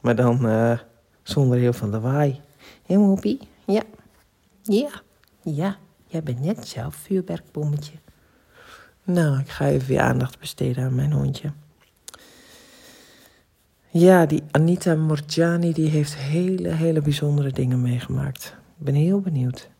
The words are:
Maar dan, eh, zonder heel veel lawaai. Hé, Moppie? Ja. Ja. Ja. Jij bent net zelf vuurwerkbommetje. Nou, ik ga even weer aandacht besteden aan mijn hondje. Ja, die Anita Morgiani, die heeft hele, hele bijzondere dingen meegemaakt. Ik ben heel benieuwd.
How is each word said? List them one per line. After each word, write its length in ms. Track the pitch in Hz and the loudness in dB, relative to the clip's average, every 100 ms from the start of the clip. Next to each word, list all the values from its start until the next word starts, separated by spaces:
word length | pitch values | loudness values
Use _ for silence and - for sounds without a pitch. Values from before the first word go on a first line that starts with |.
Maar 160 | 123 117 | 0 2
dan, 320 | 123 120 120 | 2 2 2
eh, 300 | 110 117 117 - _ _ _ | 2 2 0 -6 _ _ _
zonder 360 | - - 131 123 | -6 0 2 2
heel 140 | 123 | 2
veel 160 | 120 107 | 0 -4
lawaai. 520 | 107 117 143 143 131 - _ - - _ | -4 -2 0 0 -2 -12 _ -20 -20 _
Hé, 100 | 185 | 2
Moppie? 520 | 202 196 208 262 - _ - | 4 2 0 -4 -8 _ -2
Ja. 160 | 202 - - _ _ _ _ _ _ | -2 -2 -16 _ _ _ _ _ _
Ja. 260 | - 208 285 - _ _ _ _ | -2 -2 -2 -10 _ _ _ _
Ja. 340 | - 147 185 196 - _ _ | -8 -4 -4 -6 -14 _ _
Jij 160 | 165 | -10
bent 180 | 156 123 | -6 -6
net 260 | 147 220 - | -4 -6 -8
zelf 280 | - 147 | -10 -10
vuurwerkbommetje. 1000 | - - 190 180 170 - - 151 147 - - _ _ _ _ _ _ - - - _ - | -12 -4 -4 -4 -10 -10 -6 -4 -4 -6 -18 _ _ _ _ _ _ -20 -20 -20 _ -2
Nou, 280 | 175 160 135 | 0 2 0
ik 100 | 139 | -4
ga 180 | - 143 | -4 0
even 220 | 139 131 | 0 0
weer 120 | 131 | 0
aandacht 380 | 123 127 127 - | 0 0 -2 -6
besteden 460 | - - 135 123 | -16 -4 -4 -2
aan 100 | 131 | -2
mijn 180 | 127 139 | 0 0
hondje. 400 | 147 139 135 147 147 - _ _ _ - - - - - - - - - - - - - _ _ _ _ _ _ | 0 -2 -4 -8 -12 -18 _ _ _ -20 -20 -20 -20 -20 -20 -20 -20 -20 -20 -20 -20 -20 _ _ _ _ _ _
Ja, 380 | 165 175 185 160 | 6 8 8 6
die 160 | 151 - | 2 0
Anita 440 | 147 160 175 - | 2 2 2 2
Morgiani, 760 | 156 156 151 147 - 170 170 170 | 0 0 -2 -2 0 2 2 0
die 160 | 160 156 | 0 2
heeft 280 | 151 147 147 | 2 -2 -4
hele, 520 | 135 160 180 185 175 | -4 -2 -2 -2 -2
hele 320 | 160 165 160 | -2 0 0
bijzondere 520 | 147 147 147 143 139 | 0 0 0 0 0
dingen 300 | 131 127 127 | -2 0 0
meegemaakt. 760 | 123 123 - 127 135 131 - - - _ | 0 -2 -4 -4 -4 -8 -14 -20 -20 _
Ik 60 | |
ben 100 | 143 | -2
heel 260 | 139 160 196 | 0 2 2
benieuwd. 500 | 190 147 127 123 - _ | 0 -2 -2 -4 -14 _